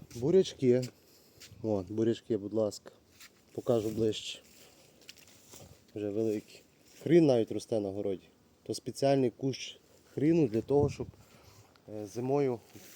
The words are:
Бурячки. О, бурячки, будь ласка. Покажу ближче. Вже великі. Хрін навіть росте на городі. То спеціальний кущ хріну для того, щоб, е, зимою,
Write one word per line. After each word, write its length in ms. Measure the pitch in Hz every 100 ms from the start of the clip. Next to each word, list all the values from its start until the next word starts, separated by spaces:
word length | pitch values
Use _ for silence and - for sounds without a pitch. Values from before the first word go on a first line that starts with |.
| - 117
Бурячки. 680 | 135 190 185 - 127 127 123 - _ - _ - - -
О, 200 | 113 101 90
бурячки, 480 | 107 113 110 - 107
будь 160 | 101
ласка. 380 | 107 104 - - - _ - - _ _
Покажу 380 | - - 117 107
ближче. 500 | 110 113 101 - - - - - _ - _ - - - - - - - - _ 107
Вже 140 | 104
великі. 520 | 101 113 104 - - _ _ _ -
Хрін 220 | - 170 151
навіть 260 | 120 110
росте 280 | 104 - 113
на 100 | 101
городі. 400 | 98 101 92 - _ _ _
То 100 | -
спеціальний 560 | 113 - - 139 139 123
кущ 500 | - 135 120 - - _ _ _
хріну 340 | - 147 165 131
для 140 | 110
того, 280 | - 143 143
щоб, 180 | - - - - - - - - _ -
е, 160 | 107 104
зимою, 540 | 107 127 143 135 117 - - -